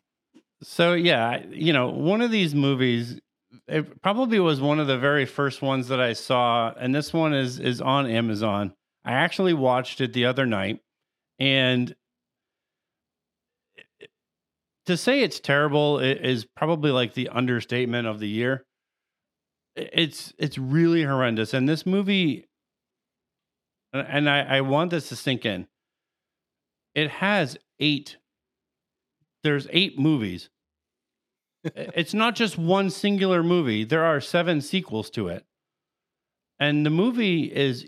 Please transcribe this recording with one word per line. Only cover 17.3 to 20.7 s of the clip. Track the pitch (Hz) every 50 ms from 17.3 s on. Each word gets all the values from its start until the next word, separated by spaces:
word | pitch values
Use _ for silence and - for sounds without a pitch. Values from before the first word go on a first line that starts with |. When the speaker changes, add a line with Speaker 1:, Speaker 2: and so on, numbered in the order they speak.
| - 123 127 127 123 117 - - 123 123 127 117 120 120 117
Speaker 1:
of | 113 107 104
the | 107 104
year. | 107 110 120 127 135 131 - _ _ _ _ _ _ _ _ _ _ _ _ _ _ _ _ _ _ _ _ _ _ -
I-, | - -
it's, | - 165 170 143 - - - - - -
it's | 156 139 - 139
really | 131 131